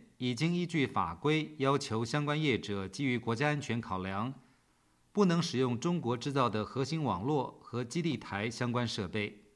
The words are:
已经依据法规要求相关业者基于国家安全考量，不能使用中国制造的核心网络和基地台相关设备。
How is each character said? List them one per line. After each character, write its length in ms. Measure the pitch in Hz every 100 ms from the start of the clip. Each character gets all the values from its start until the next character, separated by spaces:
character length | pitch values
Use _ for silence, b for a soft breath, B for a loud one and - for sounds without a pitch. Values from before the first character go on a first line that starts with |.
| - -
已 180 | 127
经 200 | 117 160
依 100 | 175
据 220 | 175 160 127
法 280 | 104 85
规 400 | 82 143 156 156 -
要 180 | 135 143
求 260 | - 110
相 220 | 117 147
关 160 | 147 147
业 180 | 151 104
者 300 | - 101 95
基 160 | -
于 140 | 139 120
国 180 | 113 113
家 120 | 147
安 120 | 147
全 180 | 135 117
考 200 | - 92
量， 340 | 95 98 120 135 b b b b b b _
不 140 | 202 196
能 160 | 170
使 160 | - 120
用 200 | 127 120
中 220 | 170 175
国 160 | 117 123
制 160 | 143
造 160 | 139 120
的 160 | 107
核 180 | 104 131
心 220 | 135 160
网 180 | 139 90
络 340 | 120 151 120 -
和 240 | - 120
基 160 | 120 160
地 160 | 165 117
台 320 | - 98 113
相 240 | - 123
关 160 | 120 117
设 180 | - 90
备。 360 | 107 104 - -